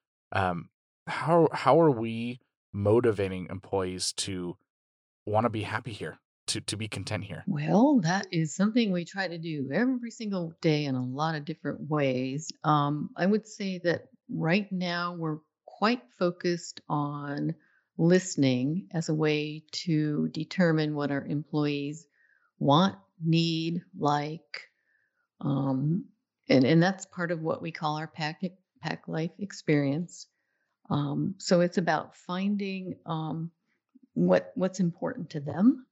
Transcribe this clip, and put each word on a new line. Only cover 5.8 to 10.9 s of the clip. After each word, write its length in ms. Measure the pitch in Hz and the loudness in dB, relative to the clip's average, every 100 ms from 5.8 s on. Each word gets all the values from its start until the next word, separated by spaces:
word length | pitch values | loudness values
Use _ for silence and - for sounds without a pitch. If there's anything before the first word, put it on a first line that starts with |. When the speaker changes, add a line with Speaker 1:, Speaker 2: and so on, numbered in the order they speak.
| 117 | -8
Speaker 1:
here, 280 | 104 87 - _ _ - | -8 -10 -10 _ _ -8
to, 140 | 107 | -6
to 160 | - 101 | -6 -8
be 100 | 107 | -8
content 380 | 107 101 110 | -8 -6 -8
here? 180 | 101 151 - | -8 -10 -6
Speaker 2:
Well, 500 | 147 156 180 277 262 | -4 2 4 6 4
that 260 | 156 190 - | 2 -2 -2
is 240 | 170 160 | -2 -2
something 380 | - 208 240 214 | 0 0 2 0
we 120 | 180 | -2
try 220 | 170 190 185 | -4 -6 -6
to 120 | 170 | -6
do 320 | 165 151 131 | -6 -6 -2
every 400 | 151 254 247 233 | 0 0 -2 -6
single 400 | - 214 190 165 - | -8 -6 -4 -4 0
day 240 | 165 151 | 2 2
in 100 | 147 | 0